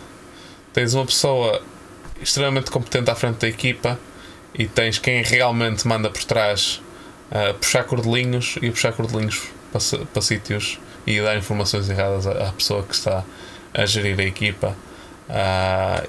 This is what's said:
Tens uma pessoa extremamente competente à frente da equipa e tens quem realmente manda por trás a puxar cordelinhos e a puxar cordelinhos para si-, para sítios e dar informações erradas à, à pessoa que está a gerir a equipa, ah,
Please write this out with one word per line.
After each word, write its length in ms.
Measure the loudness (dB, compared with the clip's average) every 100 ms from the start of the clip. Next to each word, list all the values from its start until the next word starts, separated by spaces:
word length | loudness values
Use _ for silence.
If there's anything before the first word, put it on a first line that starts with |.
| -6 -18 -18 -20 -20 -20 -6
Tens 180 | 0 2
uma 120 | 2 2
pessoa 560 | 2 4 4 2 0 -2 -14 -18 -18 -14 -6
extremamente 500 | -2 2 2 2 0
competente 400 | -2 0 0 2
à 40 |
frente 240 | 2 0 2
da 100 | 0
equipa 500 | 0 0 0 0 -2 -6 -18 -18 -18 -10
e 120 | -4 0
tens 320 | 2 2 2
quem 240 | 2 2
realmente 640 | 4 4 4 4 2 2 2
manda 220 | 2 2
por 120 | -2
trás 560 | 0 2 4 2 0 -2 -8 -18 -18 -20 -4
a 240 | 0 0
puxar 300 | 0 2 2
cordelinhos 720 | 2 0 2 2 2 0 0 -2
e 80 | 0
a 20 |
puxar 200 | 2 0
cordelinhos 500 | 0 0 0 0 -2 -6 -12 -6
para 100 | -2
si-, 180 | 0 -2
para 220 | -2 -2
sítios 560 | 0 0 -2 -2 -2 -6 -10 -8 0
e 140 | 2
dar 160 | 2 2
informações 520 | 0 0 2 0 0
erradas 380 | 2 2 2 0
à, 220 | 0 -2
à 40 |
pessoa 300 | 0 0 0
que 120 | -2
está 300 | -2 0 0 -2 -10 -16 -18 -6
a 140 | 0 2
gerir 320 | 2 2 2
a 60 |
equipa, 500 | 0 0 -2 0 -2 -4 -10 -18 -18 -18 -6
ah, 760 | -2 2 2 2 2 2 0